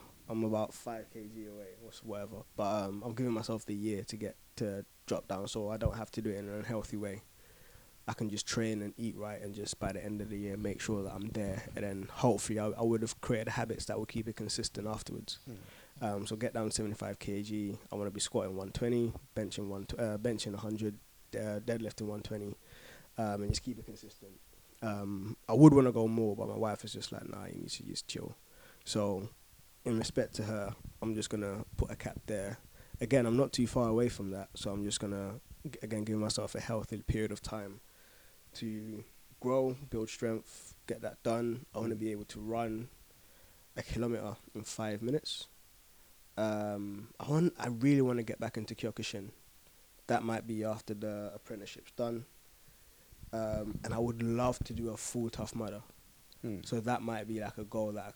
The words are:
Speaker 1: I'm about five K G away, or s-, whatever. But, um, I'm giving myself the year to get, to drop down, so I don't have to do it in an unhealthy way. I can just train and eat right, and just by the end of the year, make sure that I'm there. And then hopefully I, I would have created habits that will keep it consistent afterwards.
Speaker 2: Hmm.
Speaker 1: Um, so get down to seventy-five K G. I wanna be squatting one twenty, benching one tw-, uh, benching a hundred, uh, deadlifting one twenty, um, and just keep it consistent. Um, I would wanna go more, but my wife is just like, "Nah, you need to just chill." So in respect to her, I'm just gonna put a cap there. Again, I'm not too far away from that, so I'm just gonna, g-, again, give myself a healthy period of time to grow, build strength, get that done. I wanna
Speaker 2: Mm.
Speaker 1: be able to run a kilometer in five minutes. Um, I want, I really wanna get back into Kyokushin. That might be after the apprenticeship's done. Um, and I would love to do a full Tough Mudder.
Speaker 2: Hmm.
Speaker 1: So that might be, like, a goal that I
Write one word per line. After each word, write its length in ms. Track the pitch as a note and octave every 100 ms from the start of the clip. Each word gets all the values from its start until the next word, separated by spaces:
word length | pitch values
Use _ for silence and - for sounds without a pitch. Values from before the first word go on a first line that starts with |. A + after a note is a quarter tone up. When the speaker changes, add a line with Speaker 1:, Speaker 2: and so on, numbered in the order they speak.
| - - -
Speaker 1:
I'm 140 | A2+
about 300 | A2 G#2+ G#2+
five 360 | - - A2+ G#2+
K 160 | A2+ G#2+
G 120 | A2 G#2+
away, 240 | G#2 G2 G2+
or 60 | A2+
s-, 140 | -
whatever. 400 | A2 G2+ G2+ G2+ - -
But, 280 | G2+ G#2+
um, 180 | G2 G2+ A#2
I'm 80 |
giving 180 | A2+ B2+
myself 340 | A2+ G#2 A2 -
the 80 | G#2
year 280 | G#2+ G2+
to 140 | - G#2+
get, 180 | G#2+ - - -
to 280 | G#2+ G2 - - -
drop 220 | G2 -
down, 200 | F#2+ G2+
so 220 | A2+ G#2
I 80 | A2
don't 180 | A2 A#2
have 160 | G#2+
to 100 | -
do 80 | A2
it 60 | G2
in 140 | G2+
an 60 | G#2
unhealthy 420 | G#2+ A2+ G#2 G#2
way. 240 | G2+ G2+ - - - - - - - - -
I 40 |
can 160 | G#2+ A2
just 160 | G#2 -
train 360 | - A2+ G#2+
and 120 | G#2 -
eat 180 | A#2 -
right, 240 | G#2 G2+
and 120 | G2+ G#2
just 240 | G2+ -
by 120 | G2+
the 120 | G2
end 180 | G#2 G#2
of 80 | G#2
the 80 | G2+
year, 180 | G2+ G2
make 220 | G#2 F#2+
sure 220 | - G#2
that 100 | F#2+
I'm 140 | G2 G#2+
there. 340 | A#2 G2+ F#2+ - -
And 80 |
then 240 | G2+ G2 F#2+
hopefully 480 | - B2+ G2+ - G#2+
I, 80 | G#2+
I 140 | A2
would 200 | A#2 A2+
have 180 | A2+ -
created 300 | - A2+ G#2+
habits 340 | - A2+ G#2 -
that 120 | G#2
will 80 | A2
keep 220 | A#2 A2+
it 60 | A2
consistent 500 | G#2+ - A2 - G#2+
afterwards. 520 | G#2+ - - - - -
Speaker 2:
Hmm. 80 | G#2 F#2 - - - A#2
Speaker 1:
Um, 220 | G2+ G#2+
so 80 | A2
get 180 | A#2+
down 120 | A2+ G#2+
to 20 |
seventy-five 480 | - A2 G#2+ G2+ G2+
K 220 | - G2+
G. 360 | G#2 G#2+ G2+ G2+ -
I 40 | G#2
wanna 160 | G2+
be 80 | G2
squatting 360 | - A#2 F#2+ F#2+
one 160 | G2
twenty, 400 | - A#2+ A#2+ A#2 A2+ - -
benching 320 | G2+ - G2+
one 180 | G2 G2
tw-, 140 | -
uh, 180 | A#2 G#2
benching 360 | A#2+ G#2+ A2
a 40 | G2+
hundred, 400 | A2 G#2+ G#2+ G#2 - - - A2
uh, 240 | G#2+ G#2 A2+
deadlifting 380 | A#2 G#2+ - G#2+
one 160 | G#2
twenty, 340 | - G#2+ G2+ - - - - - - -
um, 240 | A2 G2+
and 80 | G2+
just 140 | -
keep 160 | - A2
it 60 | G#2+
consistent. 540 | G2+ G#2 - G2 F#2+ - - - -
Um, 540 | A2+ G#2 G2+ G2+ G2+ - -
I 40 |
would 200 | C3 D3+
wanna 180 | C#3 B2+
go 160 | A2+ A2+
more, 280 | A2+ A2 G2+
but 120 | G#2+
my 60 | G#2
wife 280 | G#2+ G2+ G#2+
is 80 |
just 180 | G#2+ -
like, 160 | G#2 -
"Nah, 180 | G2+ F#2+
you 100 | -
need 80 | G1+
to 140 | -
just 240 | - - -
chill." 280 | - - - - - - - -
So 420 | A2 G#2 F#2+ G#2+ - - - - -
in 140 | B2 A2+
respect 360 | A2+ - A2+ -
to 80 |
her, 320 | G#2+ G#2+ G2+ - - -
I'm 120 | A2 G#2+
just 140 | -
gonna 360 | G#2+ G2+ G2+ - -
put 160 | -
a 40 | A2
cap 220 | - - -
there. 300 | G#2 G2 G#2+ - - - -
Again, 240 | A#2+ C3+ A#2
I'm 100 | A#2
not 160 | C3
too 160 | - A#2+
far 220 | C3 A#2
away 180 | A2+ A#2+
from 240 | - G2
that, 180 | F#2+ F#2+ -
so 160 | G#2
I'm 120 | G2+ G2+
just 140 | -
gonna, 400 | G#2 G2 G2 A2+ - - D3+
g-, 100 | B2+
again, 220 | A2 A2 G#2+
give 120 | G#2+
myself 380 | G#2+ - G#2+ A2+
a 40 |
healthy 400 | - A2+ A2 G#2+
period 300 | - A2 G#2+
of 80 | G#2
time 400 | - A2 G2+ G2 - - - - - - -
to 500 | - A2+ G#2+ A2 G#2+ - - - -
grow, 360 | B2 C3 C3 C3 C#3+
build 200 | A2+ A2
strength, 640 | - A#2 A2 - - - - -
get 140 | A2+
that 200 | A2+ -
done. 420 | A#2+ A#2 A#2+ B2 -
I 60 | G#2+
wanna 160 | A2+ G#2+
Speaker 2:
Mm. 40 |
Speaker 1:
be 120 | A2
able 140 | G#2 G#2
to 140 | G#2+
run 500 | G#2+ A2+ A#2 A2 B2+ - - - - - - - - -
a 60 |
kilometer 540 | - A#2 A#2 A2+ G#2 G#2+ -
in 100 | A2
five 380 | A2 - G#2+ G#2
minutes. 460 | A2+ D3+ - - - - - - - - - - - -
Um, 720 | G#2+ G#2+ G#2 G#2 G2+ G2+ A2 -
I 100 | -
want, 240 | D3+ F3 -
I 80 | B2
really 340 | A#2 C#3 C#3+
wanna 220 | B2+ B2
get 160 | A2 -
back 180 | A2+ A#2
into 180 | G#2+ A2+
Kyokushin. 540 | A2+ G#2+ A2 G#2+ G2 - - - - - - - -
That 160 | A#2+
might 220 | A2+ A2+ A2+
be 160 | A2
after 300 | A2 G#2+ -
the 380 | G#2 G#2+ G#2 G#2
apprenticeship's 580 | G#2 - G#2+ G2+ - -
done. 340 | - A#2 A#2 B2+ - - - - - - - - - -
Um, 460 | A2+ A2 G#2+ G#2+ G#2
and 100 | A2
I 60 | A2+
would 220 | A#2+ A#2
love 360 | A#2 A#2 B2+ B2 -
to 80 |
do 160 | A#2 A2+
a 80 | A2
full 320 | - B2 A#2
Tough 240 | - G#2+ A#2
Mudder. 260 | G#2+ G2+ - - - - - -
Speaker 2:
Hmm. 180 | B2 G2
Speaker 1:
So 160 | - A#2+
that 220 | A2 A#2+
might 260 | A2+ A2 G#2
be, 120 | A2
like, 160 | G#2 -
a 60 |
goal 280 | G#2 A2 G#2+
that 120 | G#2
I 40 | G2+